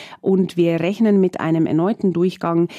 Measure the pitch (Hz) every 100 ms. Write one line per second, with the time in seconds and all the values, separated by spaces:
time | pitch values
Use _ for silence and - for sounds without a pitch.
0 | - - - 190 185 175 170 165 170 208
1 | 220 202 185 - 160 160 160 156 185 226
2 | 196 170 185 - 170 170 170